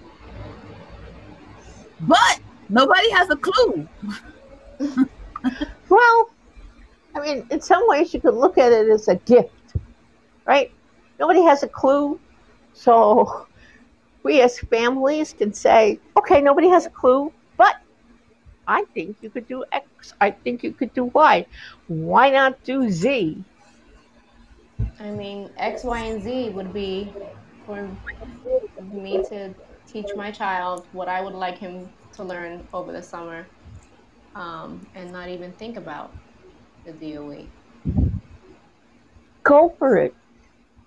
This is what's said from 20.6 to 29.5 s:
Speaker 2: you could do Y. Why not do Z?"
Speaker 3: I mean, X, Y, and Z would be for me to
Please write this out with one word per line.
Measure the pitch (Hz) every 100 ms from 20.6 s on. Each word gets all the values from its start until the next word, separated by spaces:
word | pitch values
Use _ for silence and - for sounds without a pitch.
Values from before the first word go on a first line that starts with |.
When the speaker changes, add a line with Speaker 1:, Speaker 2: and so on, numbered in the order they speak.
Speaker 2:
you | -
could | - 247
do | - 247
Y. | 277 302 185 - - - - -
Why | 160 160 190 269
not | 269 269 262
do | - 269 240
Z?" | 170 220 269 160 302 185 _ _ _ _ _ _ _ _ _ _ _ _ - - -
Speaker 3:
I | 208
mean, | 208 202 202 196 -
X, | 208 233
Y, | 247 233
and | 226 220
Z | 196 254 233
would | 190 185
be | 202 196 190 202 - - - - _
for | - 202 196 196 - - 659 494 494 508 427 - 190
me | 202 196 190 190
to | 208 196